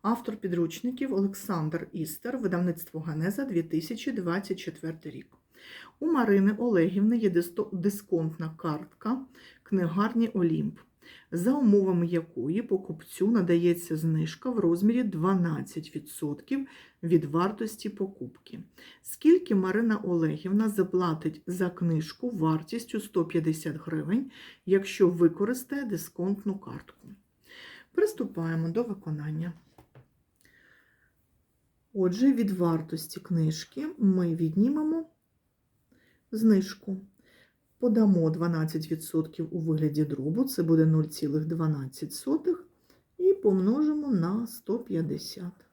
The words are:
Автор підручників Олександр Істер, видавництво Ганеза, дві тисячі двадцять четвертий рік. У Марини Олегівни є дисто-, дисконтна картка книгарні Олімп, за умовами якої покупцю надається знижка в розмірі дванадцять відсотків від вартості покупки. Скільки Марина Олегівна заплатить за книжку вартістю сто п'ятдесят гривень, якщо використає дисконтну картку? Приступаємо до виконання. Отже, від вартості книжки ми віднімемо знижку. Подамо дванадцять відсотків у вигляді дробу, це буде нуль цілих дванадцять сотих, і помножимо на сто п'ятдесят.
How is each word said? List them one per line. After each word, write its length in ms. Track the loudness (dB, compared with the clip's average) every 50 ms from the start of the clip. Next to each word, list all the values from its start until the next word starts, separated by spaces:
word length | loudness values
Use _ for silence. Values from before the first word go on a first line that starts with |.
| 0
Автор 340 | 0 -2 -2 -2 -8 -10
підручників 760 | -6 -6 -4 0 0 0 -2 -2 -6 -6 -6 -4 -4 -4 -2 0
Олександр 720 | 0 0 0 -2 -6 -8 -6 -4 -2 -2 -2 -4 -6 -8 -8 -8
Істер, 460 | -8 -8 -8 -8 -10 _ -8 -6 -2
видавництво 600 | -2 -2 0 0 0 -2 -2 -4 -10 -12 -10 -10
Ганеза, 440 | -8 -6 -4 -2 -2 -2 -2 -4 -6
дві 180 | -2 -2 -4 -4
тисячі 500 | -2 -4 -4 -4 -4 -10 -6 -6 -6 -6
двадцять 460 | -4 -4 -2 -2 -4 -4 -4 -8 -8
четвертий 540 | -8 -12 -12 -10 -10 -10 -10 -10 -14 -14 -14
рік. 160 | -14 -18 _ _ _ _ _ _ _ -20 -20 -20 -20 -20 -20 _ _
У 140 | -2 0 2
Марини 420 | 2 4 4 4 6 6 4 2 2
Олегівни 580 | 0 2 2 4 2 2 2 2 2 2 2
є 140 | 4 2 2
дисто-, 400 | 2 2 0 -2 -4 -6 -6 -4 -4
дисконтна 800 | -2 -2 -2 -2 -2 -6 _ -2 0 0 -2 -4 -6 -8 -8 -8
картка 680 | -6 -4 -4 -4 -4 -6 -14 _ _ -4 -4 -4 -4 -6 -14 _ -20 -20 -20 -20 _ _
книгарні 680 | -2 0 0 0 0 0 0 0 2 2 0 0 0
Олімп, 500 | 2 2 2 2 2 0 -2 -4 -6 -10 -20 _ _ _ _ -20 -20 -20 _ _ -6
за 220 | -2 0 2 2
умовами 520 | 4 6 6 6 6 6 4 2 2 2
якої 560 | 2 0 -2 -2 -4 -8 -6 -4 -2 -2 -2 -2
покупцю 680 | -2 -2 -4 -2 -6 -12 -12 -12 -20 -4 -2 0 2
надається 680 | 2 2 2 4 2 4 4 2 2 0 -2 -6 -4
знижка 540 | -2 0 0 0 0 0 -2 -6 -8 -6 -4
в 80 | -2 2
розмірі 440 | 2 2 2 4 6 8 8 8 6
дванадцять 920 | 4 0 2 4 4 6 6 4 4 2 -2 -4 -6 -8 -10 -10 -8 -10
відсотків 720 | -10 -10 -10 -10 -4 -4 -4 -4 -4 -4 -4 -2 -2 -2 -6 -10 -20 -20 -20 _ _ 0
від 220 | 4 4 4 4
вартості 640 | 4 0 2 2 0 0 -4 -6 -8 -8 -8 -10 -10
покупки. 720 | -6 -6 -8 -8 -8 -12 -14 -14 -14 -20 _ -18 -16 -16 -18 _ _ -20 -20 -20 -20 _ _
Скільки 520 | -16 -16 2 6 6 6 6 4 2 2
Марина 420 | 2 2 2 2 2 2 2 0
Олегівна 720 | 0 0 0 0 2 2 0 0 -2 -4 0 2 2 2 2
заплатить 720 | 2 0 0 2 2 0 2 2 0 0 -2 -6 -6 -6 _
за 240 | -8 -4 -2 -2 -2
книжку 600 | -2 -2 0 0 0 0 -2 -4 -10 _ -8 -6
вартістю 680 | -4 0 0 2 2 0 -2 -6 -8 -8 -8 -6 -6 -6
сто 240 | -6 -2 -2 -2 -2
п'ятдесят 520 | 0 0 0 0 0 -2 -2 -4 -8 -8
гривень, 540 | -8 -8 -6 -6 -6 -2 -2 -2 -2 -2 -4 -12 -20 -20 -20 -20 _ _
якщо 420 | 2 2 2 2 -2 2 4 4 4
використає 760 | 6 6 4 4 4 2 -2 -2 -2 -6 -6 _ -6 -6 -4
дисконтну 720 | -4 -6 -6 -8 -10 _ -6 -2 -2 -2 -2 -4 -6 -6 -6
картку? 500 | -10 -12 -14 -14 -14 -18 -20 _ -20 -20 -20 _ _ _ _ _ _ _ -20 -20 -20 -20 -20 -20 -20 _ _
Приступаємо 760 | 0 0 0 0 -4 -6 -6 -4 -4 -4 -2 -2 -2 -2 0
до 140 | 0 -2 -2
виконання. 680 | -2 -6 -8 -6 -6 -6 -6 -4 -6 -6 -6 -6 -8 -8 -12 _ _ _ -20 -20 _ _ -20 -20 _ _ _ _ _ _ _ _ _ _ _ _ _ _ _ _ _ _ _ _ _ _ _ _ _ _ _ _ _ _ _ _ _ _ _ _ _ _
Отже, 400 | 0 0 0 2 4 4 4 4
від 180 | 4 2 0
вартості 720 | 0 0 2 2 2 0 -2 -4 -8 -8 -8 -10 -14 -16
книжки 640 | -6 -2 0 0 2 0 0 -4 -8 _ _ -8 -8 -8 -4 0
ми 360 | 2 2 4 4 2 0 0
віднімемо 760 | 0 -2 0 2 2 2 2 2 0 0 0 -2 -2 -4 -8 _ _ _ _ _ _ _ _ _ _ _ _ _ _ _ _ _ _ _ _ _ _ _ _ -4
знижку. 680 | 2 6 6 6 6 4 0 -8 -12 -8 -8 -8 -8 -10 -18 _ _ _ _ _ _ _ _ _ _ _ _ _ _
Подамо 500 | 0 2 4 6 6 6 6 6 4 2
дванадцять 600 | 2 0 0 0 0 0 -2 -2 -2 -4 -4 -4
відсотків 680 | -6 -6 -6 -4 -2 -2 -2 -2 -6 -10 -10 -6 -6
у 40 | -4
вигляді 440 | -2 -2 0 0 0 0 0 0 -2
дробу, 400 | -2 -2 -4 -4 -2 0 0 -2
це 180 | -2 -2 -2 2
буде 240 | 2 4 6 6
нуль 180 | 6 4 4 2
цілих 400 | 0 -4 -6 -4 -2 -2 -2 -2
дванадцять 680 | -2 -4 -2 0 -2 -2 -2 -4 -10 -10 -10 -12 -10 -10
сотих, 560 | -10 -4 -4 -4 -2 0 -2 -4 -4 -6 _ _ _ _ _ _ _ _ _ _ 0
і 160 | 2 2 2
помножимо 760 | 4 2 2 2 4 2 2 2 2 2 0 0 -2 -2 0
на 360 | 0 0 0 0 -2 -2 -4
сто 320 | -6 -10 -14 _ -6 -6 -6
п'ятдесят. 760 | -4 -4 -4 -4 -2 -4 -6 -8 -8 -12 -14 -12 -12 -12 -14 _ _ _